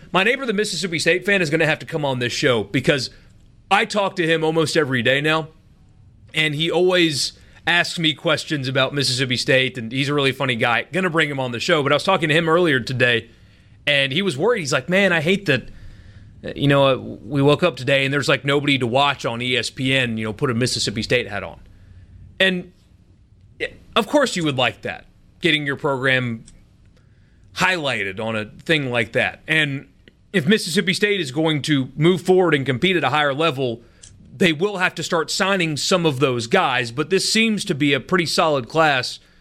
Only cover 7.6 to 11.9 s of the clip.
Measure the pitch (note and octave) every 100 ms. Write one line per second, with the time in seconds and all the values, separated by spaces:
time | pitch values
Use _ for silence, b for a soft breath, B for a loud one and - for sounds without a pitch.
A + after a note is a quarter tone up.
7.6 | - E3+ E3 - D#3 C#3+ E3+ D3+ - D3+
8.6 | B2+ C3+ C3 C#3+ C3+ B2 C3 B2 - C3
9.6 | C3 B2+ A2+ B2+ C#3+ D3 C3+ B2+ C3+ A#2+
10.6 | A#2+ A#2 A#2 D#3+ F#3 D#3+ D#3 C#3+ B2+ A#2
11.6 | - E3 C3+